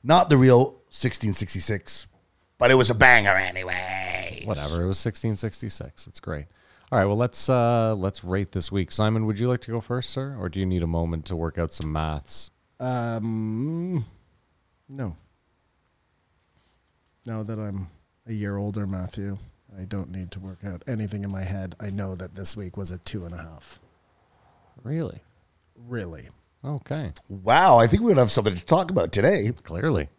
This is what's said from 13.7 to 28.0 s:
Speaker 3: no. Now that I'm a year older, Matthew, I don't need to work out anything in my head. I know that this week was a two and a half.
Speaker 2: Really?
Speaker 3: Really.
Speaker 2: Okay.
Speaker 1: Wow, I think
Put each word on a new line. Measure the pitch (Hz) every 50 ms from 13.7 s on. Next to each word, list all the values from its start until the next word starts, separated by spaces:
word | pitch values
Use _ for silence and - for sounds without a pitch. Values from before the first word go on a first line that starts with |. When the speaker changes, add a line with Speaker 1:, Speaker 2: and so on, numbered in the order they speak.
| 165 170 175 185 180 156 110 - - _ _ _ _ _ _ _ _ _ _ _ _ _ _
Speaker 3:
no. | _ 135 139 127 98 80 - _ _ _ _ _ _ _ _ _ _ _ _ _ _ _ _ _ _ _ _ _ _ _ _ _ _ _ _ _ _ _ _ _ _ _ _ _ _ _ _ _
Now | 117 113 110
that | 110 104 113
I'm | 107 107 104 98 98 95 85 _ _ _ _ _ _ _
a | 113 113
year | 107 104 101 101
older, | 101 101 104 98 107 104
Matthew, | 95 98 92 92 95 - 110 98 101 98 95 - - _ _ _ _ 101
I | 95 95
don't | 95 104 98 92 90
need | 92 95 92 85
to | - 95
work | 92 95 92 _ -
out | 101 90 85 -
anything | - 123 110 107 98 107 101 98
in | 101
my | 98 95 95
head. | 90 98 98 95 92 87 _
I | 107 101
know | 95 104 98 98 95
that | 85 92 87 82
this | 98 98 - -
week | 107 98 90 -
was | 101 98 -
a | 92 87
two | _ - - 104 87
and | 85 87
a |
half. | 85 80 82 80 - - - - _ _ _ _ _ _ _ _ _ _ _ _ _ _ _ _ _ _ _ _ - _
Speaker 2:
Really? | 120 147 165 160 - - - _ _ _ _ _ _ _ _ _ _ _
Speaker 3:
Really. | - 120 120 123 117 98 87 80 78 - - - _ _ _ _ _ -
Speaker 2:
Okay. | 135 147 135 - - 139 156 147 90 78 - _ _
Speaker 1:
Wow, | 98 98 92 107 123 156 185 190 131 117
I | 113
think | 113 104 202